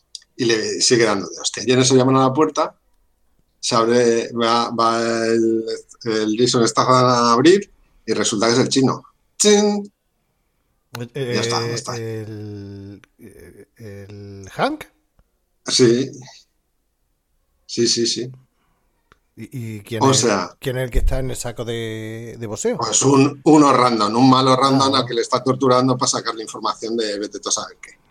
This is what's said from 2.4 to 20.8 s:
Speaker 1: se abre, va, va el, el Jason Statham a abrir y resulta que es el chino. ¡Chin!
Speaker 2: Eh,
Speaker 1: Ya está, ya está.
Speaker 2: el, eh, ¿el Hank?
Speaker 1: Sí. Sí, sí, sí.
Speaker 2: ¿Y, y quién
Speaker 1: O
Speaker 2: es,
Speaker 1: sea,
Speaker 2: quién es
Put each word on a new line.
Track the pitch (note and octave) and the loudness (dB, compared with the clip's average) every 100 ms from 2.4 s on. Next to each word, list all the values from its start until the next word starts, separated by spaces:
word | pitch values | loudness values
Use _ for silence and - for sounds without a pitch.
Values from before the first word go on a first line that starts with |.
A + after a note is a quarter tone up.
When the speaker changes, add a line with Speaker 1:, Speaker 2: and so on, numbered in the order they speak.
| D3 D#3 D#3+ - _ _ _ _ _ _ _ _ | 0 0 -4 -6 _ _ _ _ _ _ _ _
Speaker 1:
se | - A#2+ | -2 0
abre, | A2+ A#2+ A#2+ A#2 A2+ | 4 4 4 2 -2
va, | A#2+ A#2 A#2 A2+ | -2 0 2 0
va | A#2 A2+ A#2 A#2 A#2 A2+ | 0 0 0 -2 -2 0
el, | A2+ A2+ A2+ A2+ A2 - - | 0 0 -2 -4 -10 -12 -12
el | A#2 A2 G#2+ G#2+ | -4 -2 0 0
Jason | B2 B2+ A2+ | 0 2 0
Statham | - B2 B2+ B2+ | 2 2 4 4
a | A#2+ A#2+ | 2 2
abrir | A#2 D3+ G3 - _ _ _ - | 4 4 4 0 _ _ _ -6
y | |
resulta | G#2+ G#2 G#2 A2+ | -4 -2 0 2
que | |
es | A#2+ | 2
el | B2 | 0
chino. | C3+ C3 D#2 - _ _ - | 2 0 0 -10 _ _ 0
¡Chin! | G#3 G#3 G#3 G#3 G3+ _ _ _ _ _ _ _ _ _ _ A#2+ A#2+ | 4 4 4 -2 -6 _ _ _ _ _ _ _ _ _ _ -14 -12
Speaker 2:
Eh, | C#3+ B2+ | -8 -4
Speaker 1:
Ya | A#2 | -2
está, | A#2 A2+ A#2 | -2 -4 -4
ya | |
está. | A#2 - | -6 -8
Speaker 2:
el, | A#2 A2+ A2+ A2 G#2+ G#2+ G#2 G2 G2+ G2 G2 _ _ | -10 -8 -10 -10 -12 -14 -14 -14 -16 -18 -20 _ _
eh, | G#2+ - - F#2 - _ | -20 -20 -20 -20 -20 _
¿el | A2+ G2+ G2 G#2 G2+ G2 F#2+ | -20 -18 -18 -18 -18 -18 -14
Hank? | - A3 D4+ - _ _ _ _ _ _ _ - | -6 -4 -6 -12 _ _ _ _ _ _ _ -4
Speaker 1:
Sí. | - B2 A#2+ C3+ - - - _ _ _ _ _ _ _ _ _ _ _ _ - | 2 4 4 -2 -10 -20 -20 _ _ _ _ _ _ _ _ _ _ _ _ -10
Sí, | - A#2 | -2 -2
sí, | - A#2 | 0 -2
sí. | - B2+ - _ _ _ _ _ _ _ _ _ - | -4 -10 -14 _ _ _ _ _ _ _ _ _ -20
Speaker 2:
¿Y, | A2+ C3 A2+ G#2+ | -16 -12 -10 -12
y | |
quién | G2+ A#2 C3 | -10 0 2
Speaker 1:
O | |
Speaker 2:
es, | C3 | 4
Speaker 1:
sea, | A#2+ G2+ F2 - | 2 0 -4 -8
Speaker 2:
quién | C3+ | -8
es | B2+ | -6